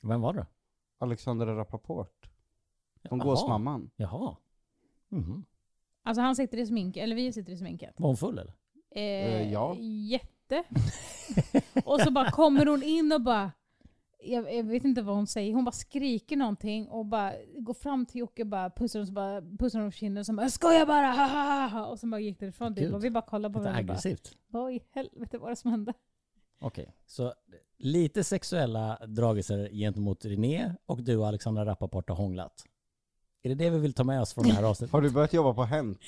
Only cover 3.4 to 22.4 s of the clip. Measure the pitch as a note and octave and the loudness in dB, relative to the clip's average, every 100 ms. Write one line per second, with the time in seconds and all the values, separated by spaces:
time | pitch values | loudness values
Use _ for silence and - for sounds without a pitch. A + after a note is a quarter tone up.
3.4 | - G#2+ A#2+ C#3 C#2+ - G#2 C3 B3 E2 | 2 0 -2 -6 -8 -8 -6 -6 -8 -10
4.4 | _ _ _ _ _ _ - F#3+ E2+ C3+ | _ _ _ _ _ _ -8 -6 -4 -6
5.4 | - _ _ _ _ _ A#3 A3+ B3 C4 | -12 _ _ _ _ _ -4 0 2 2
6.4 | C4 A3+ A3+ A3+ F#3 F#3 A3 A#3 B3+ A3+ | -2 -4 -2 -2 -2 -4 -4 -2 -4 -4
7.4 | F3 F3 F3+ E3+ - - D#3+ A#2+ F#3 A#3+ | -10 -10 -10 -10 -12 -2 0 2 0 -4
8.4 | - - _ _ _ - G#3 G3 G3 A2 | -10 -16 _ _ _ -8 -4 -2 0 0
9.4 | G#2 G#2 B2+ F3+ A3+ G#3+ G#3 B3 - _ | 0 0 -2 -4 -6 -6 -2 -4 -4 _
10.4 | - C#4+ F4 - - - - - - A3 | -4 -4 0 0 0 -2 -12 -14 -4 0
11.4 | - - - - - C#4 D#4 C4+ B3 - | 2 2 2 0 2 4 6 4 2 6
12.4 | D#4 C#4 D4 D4 C#4+ D#4+ D4+ D4+ A#3+ A3 | 8 8 6 4 2 2 4 2 2 2
13.4 | G3 - _ _ - _ _ _ - A#3+ | 0 -8 _ _ -20 _ _ _ -4 -4
14.4 | G#3 A#3 A3 A#3+ C4+ B3 G3+ G3+ G#3 A3+ | -2 -4 -2 0 2 2 0 0 0 -2
15.4 | G3+ A3 B3 - - C#4+ C#4 A#3 - C#4+ | 0 2 0 -2 -6 -4 0 -2 -2 0
16.4 | B3 G#3 G#3+ G#3+ G#3+ A3+ G#3+ A3 G3 - | 0 -2 -4 -4 -6 -8 -4 -2 -2 -4
17.4 | - - A3+ B3 C#4+ C4+ B3 B3 A#3+ - | -12 -12 -8 -6 -4 -2 -4 -6 -8 -6
18.4 | A3 G3+ F#3 - A#3 G#3+ G3+ G3 G3 G3+ | -6 -4 -4 -4 -4 -4 -6 -4 -6 -6
19.4 | D#3+ G3 B3 A3 G#3 - G#3+ G3+ G3+ G#3+ | -10 -4 -2 -2 -4 -4 -6 -4 -4 -2
20.4 | B3+ - E4+ E4 D4+ D4 C#4 B3+ C#4 C#4+ | -2 2 6 8 8 6 4 4 2 2
21.4 | C#4+ C#4 C4 A3 G#3+ A3 A#3 G#3+ G#3 F#3 | 0 0 0 -4 -6 -6 -6 -4 -6 -6